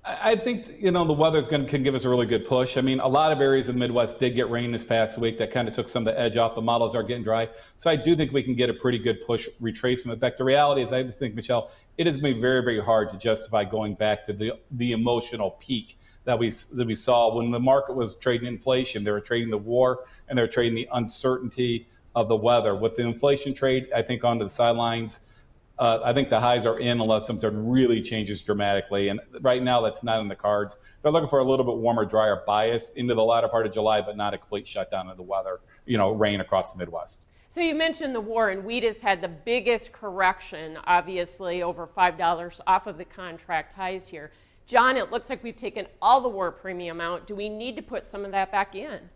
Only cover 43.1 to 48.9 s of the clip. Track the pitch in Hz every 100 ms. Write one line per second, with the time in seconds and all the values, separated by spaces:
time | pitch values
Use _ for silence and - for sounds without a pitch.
43.1 | - 180 165 - 165 151 - 185 190 180
44.1 | 160 151 _ _ _ _ 240 247 262 196
45.1 | 233 226 262 233 226 247 208 - - 202
46.1 | 262 247 196 180 165 190 180 175 165 170
47.1 | 175 - 202 208 214 240 240 311 226 -
48.1 | 202 202 196 190 202 202 190 294